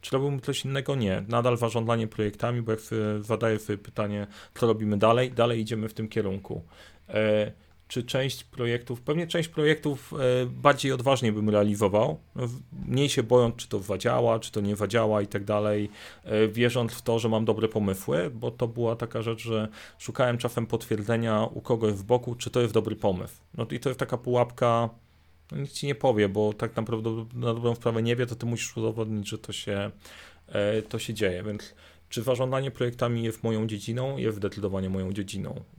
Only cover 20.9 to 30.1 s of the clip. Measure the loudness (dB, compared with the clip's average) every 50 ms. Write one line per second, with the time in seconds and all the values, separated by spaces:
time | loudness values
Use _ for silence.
20.9 | -2 -2 0 0 0 0 2 2 2 2 0 0 -4 -10 -2 -2 0 2 2 0
21.9 | 0 0 0 2 2 2 2 -2 -8 -8 -8 -2 0 2 2 4 4 2 2 2
22.9 | -4 0 0 0 0 0 -4 -10 -14 -20 _ _ -8 -8 -6 -6 -6 -4 -4 -4
23.9 | -2 -2 -4 -4 -4 -6 -2 0 2 2 2 0 0 0 2 4 4 4 2 0
24.9 | -4 -10 -20 _ _ _ _ _ -20 _ _ _ -8 -8 -8 -6 -8 -6 -4 -4
25.9 | -4 2 2 4 6 6 4 4 4 2 2 2 0 -2 -4 -4 -2 -4 -2 -2
26.9 | -2 -2 -2 -2 -4 -4 -6 -10 -8 -4 -2 -2 -2 0 0 0 0 0 0 0
27.9 | 0 2 2 2 2 0 0 -4 -4 -6 -4 -4 -2 -4 -4 -6 -6 -2 -2 -2
28.9 | -2 -2 -4 -4 -2 -4 -4 -6 -8 -10 -10 -10 -10 -10 -6 -4 -2 -2 -2 -4
29.9 | -6 -12 -20 -20